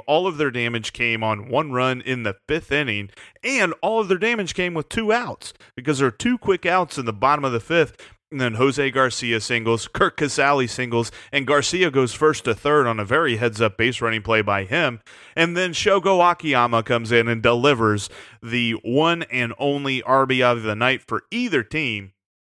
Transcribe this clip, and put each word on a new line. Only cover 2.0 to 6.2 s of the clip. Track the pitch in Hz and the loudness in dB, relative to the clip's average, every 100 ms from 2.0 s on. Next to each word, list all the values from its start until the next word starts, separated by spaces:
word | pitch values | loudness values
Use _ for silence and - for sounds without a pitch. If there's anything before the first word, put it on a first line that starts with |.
in | 123 127 | -4 -4
the | 107 95 - | -4 -6 -4
fifth | 156 - | -6 -2
inning, | 143 139 104 101 - - _ | -2 -2 -4 -8 -16 -20 _
and | 240 262 180 - | -4 0 0 -2
all | 185 226 | -2 0
of | 196 | 0
their | 185 | 0
damage | 220 233 175 | -2 -2 -4
came | - 180 | -4 -4
with | 165 - | -4 -6
two | 226 214 | -4 -2
outs, | 226 233 - - - - - | -2 -4 -12 -16 -20 -20 -8
because | 131 135 | -2 0
there | 131 | 0
are | |
two | - | 0